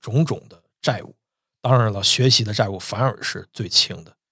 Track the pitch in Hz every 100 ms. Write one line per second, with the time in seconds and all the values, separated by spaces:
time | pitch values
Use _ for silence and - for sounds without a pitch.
0 | - 123 160 98 - - _ _ - 101
1 | - - _ _ _ _ 123 127 113 98
2 | 95 - 127 123 107 104 104 95 - 104
3 | 131 - - - - - 95 - - 85
4 | 80 _ _